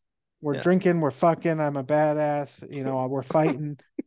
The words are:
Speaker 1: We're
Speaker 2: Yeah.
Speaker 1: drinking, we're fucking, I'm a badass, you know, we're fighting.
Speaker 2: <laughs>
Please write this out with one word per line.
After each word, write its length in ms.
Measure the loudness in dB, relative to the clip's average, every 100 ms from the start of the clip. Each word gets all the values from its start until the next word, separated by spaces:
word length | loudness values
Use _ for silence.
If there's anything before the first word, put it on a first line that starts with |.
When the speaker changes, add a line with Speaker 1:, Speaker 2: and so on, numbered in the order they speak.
| _ _ _ _
Speaker 1:
We're 140 | -4 0
Speaker 2:
Yeah. 60 |
Speaker 1:
drinking, 380 | 2 4 4 2
we're 100 | 0
fucking, 480 | 2 2 2 0 0
I'm 180 | -2 -4
a 60 |
badass, 840 | 0 2 2 0 0 -2 -6 -12 -14
you 120 | -8
know, 220 | -4 -4 -2
we're 160 | -4
fighting. 560 | 0 2 2 0 -6 -10
Speaker 2:
<laughs> 60 | _ -14